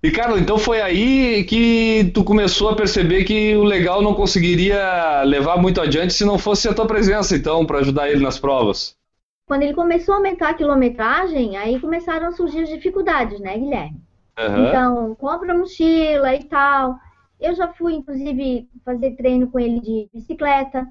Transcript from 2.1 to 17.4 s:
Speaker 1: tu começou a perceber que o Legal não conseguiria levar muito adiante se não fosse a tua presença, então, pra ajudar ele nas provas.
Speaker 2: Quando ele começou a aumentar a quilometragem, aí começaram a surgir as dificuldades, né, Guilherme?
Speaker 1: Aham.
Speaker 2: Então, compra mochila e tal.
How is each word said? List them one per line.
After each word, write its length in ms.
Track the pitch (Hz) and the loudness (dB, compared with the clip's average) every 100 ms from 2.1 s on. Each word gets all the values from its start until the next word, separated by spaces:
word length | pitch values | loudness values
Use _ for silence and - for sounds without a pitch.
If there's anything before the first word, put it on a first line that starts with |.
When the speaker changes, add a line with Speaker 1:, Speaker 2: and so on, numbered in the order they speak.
Speaker 1:
tu 100 | 214 | 2
começou 460 | 185 214 202 - 208 | 2 4 2 0 0
a 80 | 214 | 0
perceber 480 | 202 214 165 185 | 0 2 2 2
que 320 | 185 214 214 214 | 2 0 2 4
o 60 | |
Legal 380 | 208 196 170 185 | 4 2 0 2
não 100 | 208 | 2
conseguiria 1080 | 196 202 190 170 175 185 202 190 180 165 143 | 2 0 2 2 2 2 0 0 0 0 2
levar 340 | 139 143 143 175 | 2 2 2 2
muito 240 | 180 185 | 2 2
adiante 320 | 156 151 180 | 0 0 -2
se 140 | - 202 | 0 0
não 100 | 196 | 0
fosse 300 | 202 202 226 | 0 -2 0
a 60 | |
tua 120 | 202 220 | -2 0
presença, 480 | 214 202 208 202 | 2 2 0 0
então, 300 | 160 143 160 | -2 0 0
pra 140 | 156 143 | 0 0
ajudar 320 | 139 139 143 | 0 0 0
ele 120 | 143 | 2
nas 160 | 139 127 | 0 -2
provas. 560 | 139 135 110 98 - _ _ _ _ _ _ | -2 0 0 -2 -6 _ _ _ _ _ _
Speaker 2:
Quando 140 | 277 | -2
ele 100 | 285 | 0
começou 400 | 294 339 339 339 | 0 0 0 2
a 60 | 392 | 0
aumentar 320 | 392 349 311 | 0 0 -2
a 40 | |
quilometragem, 1000 | 320 294 277 247 240 220 294 370 311 233 196 | 0 2 2 2 0 -2 0 0 -2 -2 -2
aí 240 | 214 254 | -4 -2
começaram 460 | 302 330 339 320 339 | -2 -4 -4 -4 -4
a 60 | |
surgir 280 | 349 349 311 | -4 -4 -2
as 40 | 320 | -6
dificuldades, 720 | 311 370 381 381 302 226 208 | -4 -4 -2 0 0 -2 -6
né, 160 | 196 202 | -8 -6
Guilherme? 400 | 277 254 156 156 _ _ _ - | -4 -6 -8 -14 _ _ _ -6
Speaker 1:
Aham. 300 | 110 - 214 | -2 -2 0
Speaker 2:
Então, 460 | 262 254 240 226 | 0 0 -2 -4
compra 420 | 220 269 339 359 349 | -6 -6 -6 -2 -2
mochila 760 | 370 - 320 320 311 294 269 | -2 -2 0 2 2 0 0
e 100 | 269 | -2
tal. 540 | 277 294 277 277 262 254 - _ _ _ | -2 0 2 2 0 -6 -14 _ _ _